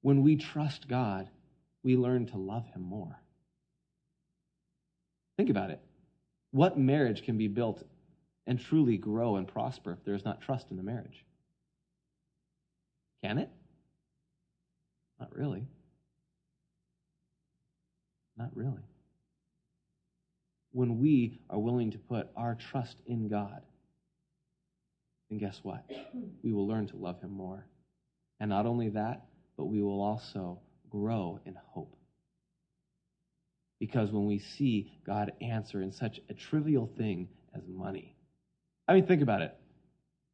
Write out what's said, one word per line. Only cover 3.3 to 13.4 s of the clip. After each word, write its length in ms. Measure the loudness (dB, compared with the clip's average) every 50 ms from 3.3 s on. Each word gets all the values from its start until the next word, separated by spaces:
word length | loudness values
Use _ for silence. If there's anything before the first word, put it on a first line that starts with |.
| _ _ _ _ _ _ _ _ _ _ _ _ _ _ _ _ _ _ _ _ _ _ _ _ _ _ _ _ _ _ _ _ _ _ _ _ _ _ _ _ _
Think 120 | 0 2 2
about 220 | 2 2 0 -4
it. 80 | -6 -10 -12 -20 _ _ _ _ _ _ _ _ _ _ _ _
What 260 | 4 4 4 6 6
marriage 460 | 4 4 4 6 4 4 2 2 -2 -2
can 140 | -2 0
be 100 | 0 0
built 360 | 0 0 0 0 0 -2 -6 -10 -20 -20 _ _ _ _ _ _ _ _ _ _
and 140 | -2 -2 -2
truly 380 | 0 2 4 4 6 6 4
grow 400 | 2 0 -2 -2 0 2 2 0
and 100 | 0 -2
prosper 460 | -4 -4 -4 -4 -4 -6 -8 -8 -8 -8
if 100 | -8 -4
there 80 | -4 -4
is 120 | -4 -4
not 160 | -6 -8 -6
trust 280 | -4 -4 -4 -4 -4 -8
in 80 | -10
the 60 | -8 -6
marriage? 420 | -6 -6 -6 -8 -12 -18 -20 _ _ _ _ _ _ _ _ _ _ _ _ _ _ _ _ _ _ _ _ _ _ _ _ _ _ _ _ _ _ _ _ _ _ _ _ _ _ _ _ -6
Can 160 | -2 -2
it? 100 | -2